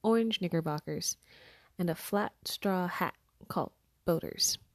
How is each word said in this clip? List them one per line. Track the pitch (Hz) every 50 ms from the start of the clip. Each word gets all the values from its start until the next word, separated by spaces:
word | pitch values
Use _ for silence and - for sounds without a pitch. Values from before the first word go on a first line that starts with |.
orange | - 220 226 233 226 226 220 214
knickerbockers, | 185 170 170 165 160 160 151 151 - - 151 156 - - - _ _ _ - - - - - - - _ _
and | - 185 170
a | 160
flat | - - - - 202 208 - _ _ -
straw | - - - - 202 190 185 180
hat | 180 - - 185 - - _ _ _ _ _ - _
called | - - - - _ _ _ _ _ _ _
boaters. | - 170 - - - - - - - - - - _